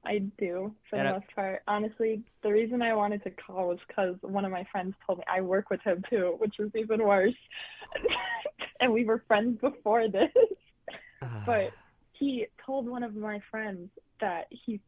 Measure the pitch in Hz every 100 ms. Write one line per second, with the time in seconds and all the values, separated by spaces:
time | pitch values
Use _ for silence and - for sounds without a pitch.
0 | - 208 196 - 190 175 202 214 _ 208
1 | 135 190 202 - 190 190 - 208 214 214
2 | 220 220 226 _ 214 208 226 247 233 220
3 | 208 208 196 180 - 185 180 180 - -
4 | 190 185 - 196 196 185 190 196 185 196
5 | - 180 - 185 185 190 208 190 - 180
6 | 190 226 180 165 214 - 214 220 220 220
7 | 214 202 196 247 - - - - - -
8 | - - 762 906 - - - - 254 220
9 | 226 226 _ 208 233 226 247 - 214 233
10 | 226 190 311 480 440 381 _ _ - -
11 | - _ 127 110 104 220 185 - _ _
12 | _ - 277 254 214 - - 269 240 247
13 | 240 214 214 208 - 220 214 185 175 -
14 | _ _ 208 170 - - - 208